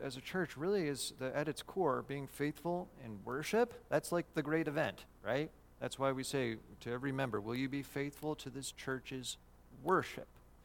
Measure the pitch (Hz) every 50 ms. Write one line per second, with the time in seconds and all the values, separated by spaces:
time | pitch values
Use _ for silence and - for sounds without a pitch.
0 | - 139 123 131 - - - 185 170 - - 127 156 190 208 196 165 147 139 120
1 | - - - - 131 131 - 143 151 156 139 - - - - 196 180 143 127 123
2 | 110 - 139 143 139 131 - - 143 147 151 - - 170 175 180 185 - - 143
3 | 131 113 107 98 98 117 123 143 151 - - 226 247 240 - - - - 139 156
4 | - - 175 175 160 - - 165 139 147 156 165 160 156 143 156 147 104 92 -
5 | - - - - - 101 120 143 156 - - - - - - - 123 123 - -
6 | 135 135 131 131 127 - - 135 127 117 113 - - - - - - 120 120 123
7 | 135 139 131 135 135 123 107 98 101 110 120 127 135 135 135 143 135 - - 143
8 | 143 143 143 - 147 156 151 151 - 135 120 139 131 - - - - 139 131 127
9 | - - 135 131 123 - - - - - - - - - - - 131 165 185 160
10 | 120 - - - - - - - - - - -